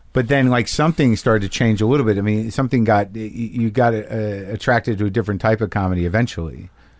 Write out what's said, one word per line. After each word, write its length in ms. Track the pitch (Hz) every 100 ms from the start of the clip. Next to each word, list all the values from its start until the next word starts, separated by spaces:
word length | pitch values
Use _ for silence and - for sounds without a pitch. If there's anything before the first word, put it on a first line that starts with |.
| - 131
but 80 | 117
then, 220 | 139 127
like, 160 | 120 113
something 480 | - 156 165 135
started 280 | 110 - 110
to 60 | 98
change 320 | - 117 107
a 60 | 110
little 180 | 143
bit. 140 | 113 101
I 40 |
mean, 280 | 104 107 110
something 320 | - 131 127
got, 280 | 113 104 101
y-, 200 | 107 110
y-, 180 | 117 113 120
you 80 | 113
got, 240 | 104 120
uh, 580 | 110 104 110 107 98 95
attracted 460 | 107 - 117 117 101
to 60 | 104
a 40 |
different 300 | 104 101 98
type 200 | 113 110
of 100 | 107
comedy 360 | 104 95 90 87
eventually. 640 | 104 120 - 82 62 - - _ _